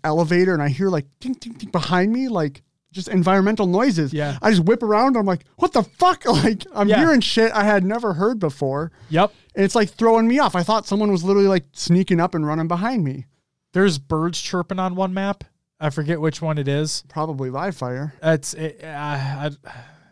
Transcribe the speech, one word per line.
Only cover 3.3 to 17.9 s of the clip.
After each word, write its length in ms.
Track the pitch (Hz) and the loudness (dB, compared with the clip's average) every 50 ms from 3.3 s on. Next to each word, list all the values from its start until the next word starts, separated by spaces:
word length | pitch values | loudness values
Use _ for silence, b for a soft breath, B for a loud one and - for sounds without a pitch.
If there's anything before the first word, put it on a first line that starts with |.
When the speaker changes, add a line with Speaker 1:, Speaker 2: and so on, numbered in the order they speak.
| 190 196 190 202 220 - 202 | 4 4 4 2 2 0 0
Speaker 1:
noises. 460 | 180 175 208 254 285 185 165 151 131 143 | 0 2 2 2 2 2 0 -2 -2 -2
Speaker 2:
Yeah. 260 | 147 147 143 139 139 | -4 -4 -4 -4 -2
Speaker 1:
I 100 | - 214 | 2 2
just 140 | 214 175 156 | 4 4 4
whip 180 | 190 240 233 240 | 2 2 2 2
around. 340 | 214 208 214 247 277 254 | 0 2 2 2 2 2
I'm 100 | 226 202 | 2 0
like, 180 | 190 180 156 - _ _ | 0 -2 -4 -6 _ _
"What 160 | - - - - | -2 -2 0 0
the 100 | 254 196 | 0 -2
fuck?" 420 | - _ - 349 370 370 - - | -2 _ 2 2 2 2 2 0
<laughs> 20 | |
Like, 380 | - 185 143 - - 220 196 - - - | 0 2 2 2 2 0 -2 -6 -6 -2
I'm 160 | 208 202 208 | 0 2 4
Speaker 2:
Yeah. 100 | 214 226 | 4 4
Speaker 1:
hearing 200 | 320 330 294 247 | 4 4 4 4
shit 320 | - - - 226 220 226 220 | 2 2 2 2 2 2 2
I 120 | 214 202 | 2 2
had 200 | 214 208 196 185 | 2 2 2 2
never 300 | 190 220 233 240 208 165 | 0 -2 -2 -2 -2 -2
heard 240 | 156 196 233 262 214 | 0 0 0 0 0
before. 540 | 180 147 - - 147 135 135 143 165 160 - b b b | -4 -4 -4 -4 -4 -4 -4 -4 -6 -8 -10 b b b
Speaker 2:
Yep. 220 | 156 165 202 - - b b b b | 0 2 2 2 0 b b b b
Speaker 1:
And 100 | 202 196 | 0 0
it's, 100 | 196 - | 2 2
like, 160 | 233 208 - | 2 0 0
throwing 380 | - - 226 226 226 220 226 233 | 0 0 2 4 4 4 4 4
me 100 | 247 294 | 2 2
off. 160 | 277 208 - | 2 2 0
I 80 | 180 170 | 0 0
thought 240 | 202 220 214 - | 0 0 -2 -2
someone 240 | - 202 208 214 208 | -2 -2 0 0 0
was 140 | 196 165 170 | 0 0 2
literally, 240 | 190 196 202 196 196 | 2 2 4 4 4
like, 160 | 190 180 - _ _ | 2 2 -2 _ _
sneaking 480 | - - - 170 185 190 - 180 165 | -6 -2 2 2 2 2 2 2 2
up 140 | 170 185 - | 2 0 -2
and 120 | 160 151 | -2 -2
running 220 | 147 156 165 160 165 | -2 -2 -2 -2 -2
behind 340 | 175 170 202 240 262 220 156 | -2 -2 -2 -2 -2 -2 -2
me. 220 | 135 131 139 - - _ _ _ _ _ _ _ _ - | -2 -4 -8 -12 -16 _ _ _ _ _ _ _ _ 0
Speaker 2:
There's 260 | 180 196 196 156 135 | 2 2 2 2 0
birds 420 | - - 160 156 165 175 170 - | -4 -4 -2 -2 -2 -2 -4 -6
chirping 380 | - - - 180 170 - 190 185 | -6 -4 -4 -4 -4 -4 -4 -4
on 160 | 185 185 180 | -4 -4 -2
one 180 | 185 190 185 185 | -2 -4 -2 -2
map. 300 | 196 196 202 202 - - - _ _ _ _ _ - | -2 -4 -4 -4 -6 -10 -20 _ _ _ _ _ -6
I 100 | 156 147 | -6 -4
forget 300 | 135 160 147 151 170 151 | -4 -4 -2 -2 -2 -2
which 200 | 156 160 151 - | -2 -2 -2 -2
one 180 | 165 156 151 147 | -4 -4 -2 -2
it 100 | 135 139 | -2 -2
is. 340 | 139 147 156 151 - - - _ | -2 -2 -2 -4 -6 -8 -10 _
Speaker 1:
Probably 420 | - 160 156 160 151 135 135 127 | -8 -6 -6 -6 -6 -6 -6 -6
Live 260 | 127 143 175 196 151 | -6 -6 -6 -6 -6
Fire. 380 | - 131 123 | -6 -8 -8